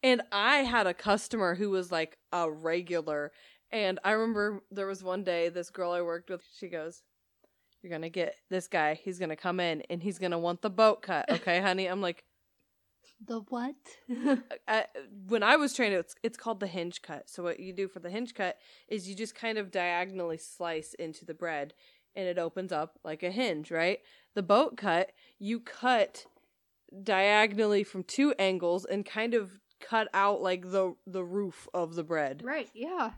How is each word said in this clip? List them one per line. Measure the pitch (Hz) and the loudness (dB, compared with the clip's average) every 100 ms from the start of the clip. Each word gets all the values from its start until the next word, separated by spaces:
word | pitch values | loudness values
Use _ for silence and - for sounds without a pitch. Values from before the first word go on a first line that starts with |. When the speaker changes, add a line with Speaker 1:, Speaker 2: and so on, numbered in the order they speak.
Speaker 1:
And | 262 247 - | 6 4 2
I | 202 220 285 | 2 4 4
had | 262 233 190 | 4 2 2
a | |
customer | 175 214 202 - 226 185 175 | 0 2 2 2 0 0 2
who | 208 | 0
was, | 190 180 | 0 0
like, | 170 160 - _ | -2 -2 -8 _
a | 175 165 | -2 0
regular. | 156 165 170 175 170 156 151 147 _ - _ _ | 0 0 0 0 -2 0 -4 -4 _ -20 _ _
And | 226 196 185 | -2 -2 0
I | 190 | 2
remember | 214 226 214 208 202 _ | 2 2 0 -2 -4 _
there | 196 196 | -8 -6
was | 190 | -6
one | 185 185 | -4 -4
day, | 185 170 170 | 0 0 0
this | 175 175 | -2 -8
girl | - 175 | -4 -2
I | 175 | 0
worked | 175 170 - | -2 -4 -8
with, | 180 - | -12 -12
she | - 185 | -14 -10
goes, | 170 156 - _ _ _ _ _ _ _ _ | -8 -10 -12 _ _ _ _ _ _ _ _
"You're | 185 | -10
gonna | 165 165 | -8 -6
get | 175 170 - _ | -2 -2 -4 _
this | 185 - | -4 0
guy. | 180 151 156 | 2 2 0
He's | - 180 | -6 -6
gonna | 175 156 | -4 -4
come | 185 180 | -2 0
in | 175 156 - | 0 -2 -4
and | 175 | -4
he's | 180 175 | -4 -4
gonna | 180 170 | -2 0
want | 170 175 | -2 -2
the | 214 | -4
boat | 185 220 - | 6 6 6
cut. | - 165 - | 0 -2 0
Okay, | 175 - 175 | 0 2 2
Speaker 2:
<laughs> | |
Speaker 1:
honey?" | 196 185 185 | 4 2 0
I'm | 185 | 0
like, | 185 180 _ _ _ _ _ _ _ _ _ _ 220 | -2 -4 _ _ _ _ _ _ _ _ _ _ -10
Speaker 2:
"The | 226 202 | -10 -6
what?" | 240 254 269 - - - | -6 -6 -8 -18 -20 -10
<laughs> | 240 247 262 - - - | -2 2 2 0 -12 -2
Speaker 1:
Uh, | 220 - - 131 202 190 | 0 0 -8 -14 -16 -2
when | 226 | 2
I | 208 302 | 6 6
was | 285 | 4
trained, | - 226 | 2 2
it's, | 190 165 - | 2 -2 -6
it's | 233 - | -6 -4
called | - 214 | -6 -6
the | 196 | -6
hinge | 175 170 - | -4 -6 -8
cut. | - 147 - | -12 -14 -12
So | - | -6
what | 175 - | -6 -4
you | 185 | -8
do | 180 196 | -6 -6
for | 190 | -6
the | 175 | -8
hinge | 196 240 | -6 -8
cut | - 185 - - - _ | -4 -4 -4 -14 -20 _
is | 214 185 | -8 -6
you | 196 | -8
just | 220 - | -8 -6
kind | 226 220 | -4 -2
of | 196 | -2
diagonally | 185 175 175 185 190 175 160 | 0 0 0 -2 -4 -4 -4
slice | - - 170 160 156 | -10 -8 -4 -4 -6
into | - 165 160 170 | -10 -10 -10 -14
the | |
bread | 160 170 151 143 - _ _ _ - | -8 -4 -4 -6 -10 _ _ _ -6
and | 185 | -2
it | 180 | -2
opens | 165 190 185 | -2 -4 -4
up | 165 165 _ | -4 -4 _
like | - 156 | -10 -4
a | 175 | -4
hinge, | 196 254 156 147 | 0 0 -2 -2
right? | 165 170 202 _ - _ - | 0 2 0 _ -20 _ -6
The | |
boat | 180 208 302 - | 6 6 6 0
cut, | 202 170 190 _ _ _ | 2 2 2 _ _ _
you | 202 233 | -4 -4
cut | 233 - 247 240 196 - - _ _ _ _ _ _ 196 | -6 -2 2 4 4 -2 -20 _ _ _ _ _ _ -10
diagonally | 196 190 196 208 220 202 214 202 | 0 4 6 8 6 4 4 4
from | 202 190 | 0 -6
two | 180 - 285 - | -6 2 4 6
angles | 190 185 175 180 180 | 2 4 2 0 0
and | 196 196 | -4 -4
kind | 214 233 | -2 0
of | 233 196 196 _ _ | 0 -2 -12 _ _
cut | - 226 214 | -2 0 2
out, | 190 196 208 | 2 2 2
like, | 185 180 180 | 0 -2 0
the, | 196 190 - - | 2 2 -2 -10
the | 185 175 | -8 -4
roof | 190 196 - - | -4 -4 -8 -6
of | 175 165 165 | -4 -2 -4
the | |
bread. | 156 160 143 135 240 | -2 0 0 -4 -6
Speaker 2:
Right, | 302 233 | -6 -6
yeah. | 220 277 359 226 | -8 -6 -2 -4